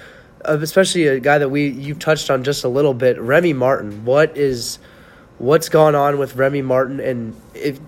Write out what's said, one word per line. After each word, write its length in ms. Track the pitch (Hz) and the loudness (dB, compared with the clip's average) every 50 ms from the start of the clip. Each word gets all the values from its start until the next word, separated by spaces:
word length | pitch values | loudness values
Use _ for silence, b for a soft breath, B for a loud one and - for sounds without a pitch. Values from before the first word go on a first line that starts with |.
| B B B B B B B B - | B B B B B B B B -4
uh, 120 | - 156 147 | -4 -2 -2
especially 460 | 156 151 - 185 190 185 - 180 165 | -2 0 2 2 2 2 2 2 2
a 120 | 147 135 135 | 2 2 2
guy 180 | 120 143 147 151 | 2 2 2 2
that 100 | 143 135 | 2 0
we, 200 | 135 147 147 143 | 0 0 -2 -2
you've 300 | 131 127 135 143 147 - | -4 -6 -8 -10 -10 -4
touched 280 | - - 156 151 - - | -2 -2 0 0 0 -2
on 140 | 143 131 123 | -2 -2 0
just 200 | 135 143 143 - | -2 -4 -2 -4
a 40 | 131 | -2
little 240 | 123 139 147 147 135 | 0 2 2 2 0
bit, 260 | 120 131 127 123 - | 2 0 0 0 0
Remy 360 | 110 117 135 160 175 175 151 | -2 0 2 2 2 2 0
Martin. 500 | 131 127 131 135 110 95 104 104 104 107 | 0 0 0 0 0 -2 -8 -12 -8 -2
What 320 | 117 127 143 160 151 151 | 0 2 2 2 2 0
is, 420 | 147 143 139 131 120 113 - - - B B B B B B B B B B - - | 0 -2 -2 -2 -2 -6 -10 -12 -14 B B B B B B B B B B -16 -6
what's 320 | 117 123 151 165 160 - | 0 2 2 2 2 2
gone 240 | - 160 156 156 147 | 4 4 4 4 4
on 240 | 143 143 143 143 143 | 4 2 2 0 0
with 180 | 139 123 120 | -2 -4 -2
Remy 240 | 123 131 135 139 143 | -2 0 0 0 -2
Martin? 400 | 135 131 131 127 135 127 139 135 | -2 0 0 0 0 -2 -4 -6
And 340 | - 135 127 120 117 113 110 - - - - | -6 -4 -4 -6 -8 -10 -12 -14 -20 -20 -14
if, 260 | - - 147 135 139 156 | -8 -6 -6 -6 -6 -12